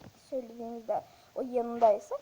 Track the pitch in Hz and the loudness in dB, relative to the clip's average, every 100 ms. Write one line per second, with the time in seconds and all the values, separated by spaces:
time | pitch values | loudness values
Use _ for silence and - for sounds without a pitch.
0 | - - - 269 226 233 226 233 220 208 | -20 -20 -8 -8 -8 -12 -10 -10 -4 -4
1 | - - - - 262 247 233 233 226 208 | -4 -18 -12 -8 -2 -2 -2 4 6 6
2 | - 554 | 0 -10